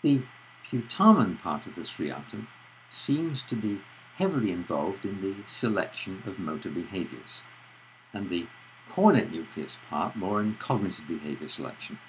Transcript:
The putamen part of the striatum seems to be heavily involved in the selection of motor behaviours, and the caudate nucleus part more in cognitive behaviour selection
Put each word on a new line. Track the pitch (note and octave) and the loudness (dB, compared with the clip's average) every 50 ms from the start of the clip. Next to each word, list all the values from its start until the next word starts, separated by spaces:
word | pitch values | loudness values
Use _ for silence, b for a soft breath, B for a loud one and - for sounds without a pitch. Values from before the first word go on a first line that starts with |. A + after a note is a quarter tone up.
The | - D3+ C#3+ C3 B2+ - - - - - - - - | 6 6 4 4 4 -2 -12 -20 -20 -20 -20 -20 -12
putamen | - - B2+ A2+ - - - F#3+ A3 A3 F3+ A2+ F#2+ E2 D2+ | -4 -4 -4 -4 -4 0 8 10 10 10 10 8 4 2 -4
part | - E2+ D2+ D2 - | -4 -4 -4 -4 -6
of | - D2+ | -10 -10
the | E2+ | -8
striatum | D#2+ - - - D#2+ D2 C2+ C2+ D2 - - G#2 A2 - - - - - - - - - | -8 -8 -6 -4 -4 -4 -4 -6 -10 -12 -10 -12 -12 -12 -14 -20 -20 -20 -20 -20 -16 -8
seems | - - - - C#3 D3 E3 E3 D3+ C3 - | -6 -4 0 0 2 2 2 -2 -2 -4 -4
to | - - | -4 -4
be | A2+ G#2 G#2+ G2+ F#2+ - - - - - - - | -2 0 0 -2 -2 -6 -14 -20 -20 -20 -20 -4
heavily | - F#3 F#3+ D#3+ C#3 A2 G2+ | 0 0 2 2 2 2 2
involved | F2+ F2 F2 - E2+ D2+ D2 E2+ G2 F#2+ - | 0 -2 -2 -2 -2 0 0 0 -2 -4 -6
in | G2 G2 G2 | -6 -6 -4
the | F#2 G2 G2 G2+ G2+ | -4 -4 -4 -4 -8
selection | - - - - A#2 G#2+ G2 E2+ - - - - - F#2 F#2+ - | -6 -4 -2 0 2 2 2 0 -2 -4 -10 -8 -8 -8 -8 -8
of | G#2 - - | -10 -8 -6
motor | F2+ D#2 D#2 D#2 - - | -6 -6 -6 -6 -6 -6
behaviours, | D2 E2+ E2+ - G2 F#2+ E2 - - B1+ - - - - - - - - - - - - - - - - - - - | -6 -6 -6 -4 -4 -4 -4 -4 -6 -12 -14 -14 -14 -14 -14 -18 -20 -20 -20 -20 -20 -20 -20 -20 -20 -20 -20 -12 -8
and | G2+ G2+ F2+ | -6 -4 -2
the | F2 F2 E2+ - - - - - - - - - | -2 -2 -2 -4 -12 -18 -20 -20 -20 -20 -20 -8
caudate | - - G3 G#3+ F3+ B2 - - | 0 6 8 8 8 8 4 2
nucleus | D#2+ E2 E2 - - - D2 - - - - - | -4 -8 -8 -8 -8 -8 -6 -6 -8 -10 -10 -6
part | - D2+ E2+ - - | -4 -2 -2 -2 -4
more | A2 F#2+ F#2+ G#2 G#2 | -4 -2 0 0 2
in | G#2 G#2+ G#2+ | 0 0 -2
cognitive | - - - C3+ G#2+ G2 F#2 - - - - | -4 -2 0 0 0 0 -2 -4 -6 -8 -8
behaviour | E2 D2+ D2 D2+ C#2+ C2 D2+ D2 | -8 -6 -4 -6 -6 -6 -6 -8
selection | - - C#2+ C2 - - - - - - - | -8 -6 -6 -8 -8 -10 -12 -12 -12 -14 -16